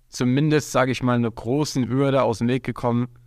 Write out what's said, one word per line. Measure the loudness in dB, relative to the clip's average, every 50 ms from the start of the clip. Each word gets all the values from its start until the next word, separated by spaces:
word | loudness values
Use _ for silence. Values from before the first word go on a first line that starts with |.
| _ _
zumindest, | -6 -2 0 0 2 2 2 2 2 2 0 0 0
sag | 0 2 2
ich | 0 0 0
mal, | 0 2
einer | 2 0 -2
großen | -4 -6 -4 -2 -2 0 -2 -2 -2 -2 -2 0
Hürde | 0 0 2 2 2 2 2
aus | 2 0 0
dem | 0 0
Weg | 0 -2 -2
gekommen, | -6 -8 -4 -2 0 0 0 -2 -2 -6 -14 -20